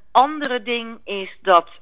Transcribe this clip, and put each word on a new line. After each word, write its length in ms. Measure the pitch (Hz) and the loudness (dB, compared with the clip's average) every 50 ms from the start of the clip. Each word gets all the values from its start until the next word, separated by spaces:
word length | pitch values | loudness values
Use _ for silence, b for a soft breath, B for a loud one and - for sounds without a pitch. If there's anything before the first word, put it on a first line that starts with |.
| - - | -16 0
andere 520 | - 226 262 294 311 302 294 269 247 247 208 | 2 2 2 2 0 -4 -6 -6 -6 -6 -4
ding 360 | 240 240 233 226 226 233 - - | -4 -6 -6 -6 -8 -12 -14 -12
is 340 | - 202 196 190 185 - - | -10 -10 -10 -10 -12 -14 -6
dat 280 | - 190 180 170 165 - - - | 0 4 4 4 4 0 -6 -10